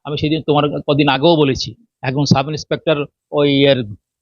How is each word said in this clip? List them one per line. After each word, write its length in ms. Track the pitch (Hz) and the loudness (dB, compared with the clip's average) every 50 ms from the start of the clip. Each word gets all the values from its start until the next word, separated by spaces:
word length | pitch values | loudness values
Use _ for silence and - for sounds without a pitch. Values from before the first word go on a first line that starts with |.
| - | -12
আমি 120 | 143 151 - | -8 -6 -4
সেদিন 240 | 156 147 160 160 - | -2 -2 -2 -2 0
তোমার 180 | - 143 147 147 143 143 143 - | 0 2 2 2 0 -2 -4 -2
কদিন 220 | 151 143 143 147 143 | -2 0 2 2 2
আগেও 280 | 131 135 143 170 170 | 2 2 2 2 4
বলেছি, 380 | 156 147 135 120 - - 110 110 _ _ _ _ - | 4 2 2 0 -4 -6 -12 -12 _ _ _ _ -8
একজন 220 | - 135 131 147 143 | -8 -4 -2 -2 2
সাব 240 | - - 135 139 156 | 2 2 2 2 -4
ইন্সপেক্টর 560 | 151 139 - - 156 147 - 165 156 143 143 - _ _ _ - | -6 -10 -6 -6 -6 -4 -2 -2 -2 -2 -4 -10 _ _ _ -6
ওই 360 | - 147 147 143 139 139 139 | -2 0 0 2 2 4 4
এর, 120 | 139 135 127 113 104 98 _ _ _ _ _ | 4 4 2 -2 -8 -12 _ _ _ _ _